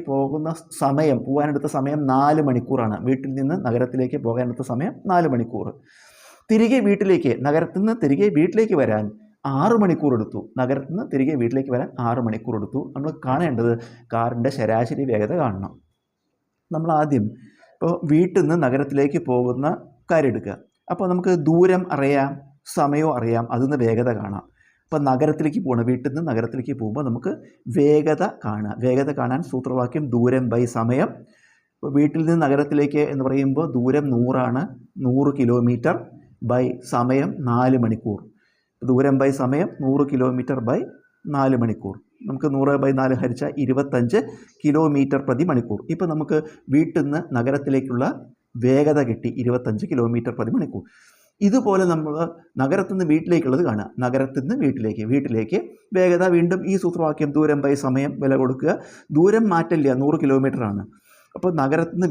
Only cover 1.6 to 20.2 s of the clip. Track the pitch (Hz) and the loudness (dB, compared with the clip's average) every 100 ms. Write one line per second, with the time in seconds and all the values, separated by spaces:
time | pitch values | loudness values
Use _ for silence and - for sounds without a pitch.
1.6 | 147 147 139 151 135 131 143 156 139 123 | -2 -2 -2 -2 0 2 4 4 2 0
2.6 | 120 131 110 95 117 135 135 135 135 180 | 0 -2 -2 -2 -2 -2 -2 -4 -2 -2
3.6 | 123 120 127 131 127 143 117 117 123 117 | -2 -2 -2 -2 -2 -2 -4 -2 -4 -6
4.6 | 127 120 190 - 190 175 160 120 113 107 | -6 -4 -6 -6 0 2 2 0 -2 -6
5.6 | 90 - _ _ - - - - - 220 | -8 -12 _ _ -20 -20 -20 -20 0 2
6.6 | 226 262 202 202 196 175 131 113 139 156 | 4 2 2 2 4 2 2 0 0 0
7.6 | 170 185 214 233 143 139 202 156 170 220 | 0 0 -2 0 0 2 2 4 2 2
8.6 | 220 165 113 107 104 - - _ 139 135 | 2 2 2 0 -2 -8 -20 _ -6 0
9.6 | 202 226 196 156 147 117 104 101 - 131 | 2 4 2 2 2 0 -2 -8 -8 -4
10.6 | 127 135 135 180 - 139 135 147 117 131 | -2 -2 -4 -8 -4 0 0 0 0 -2
11.6 | 135 123 170 - 117 127 113 113 127 110 | -2 -4 -4 -4 -2 -2 -2 -4 -6 -6
12.6 | 113 135 127 139 151 156 131 139 170 117 | -4 -6 -8 -8 -8 -6 -4 -2 0 0
13.6 | 117 117 - - - 117 117 120 117 - | 0 0 -6 -20 -8 -4 -2 -2 -2 -2
14.6 | 110 113 123 147 135 107 107 175 127 95 | 0 0 0 -2 -2 0 0 0 -2 -4
15.6 | 95 - _ _ _ _ _ _ _ _ | -10 -14 _ _ _ _ _ _ _ _
16.6 | _ 160 165 156 151 135 107 - - _ | _ -6 0 0 2 2 0 -4 -18 _
17.6 | _ _ 165 175 151 151 185 185 151 170 | _ _ -4 -2 2 4 4 2 2 2
18.6 | 131 135 135 139 139 160 - 123 123 123 | 2 0 0 0 0 0 0 0 0 0
19.6 | 151 - - _ - 165 | -2 -4 -10 _ 0 2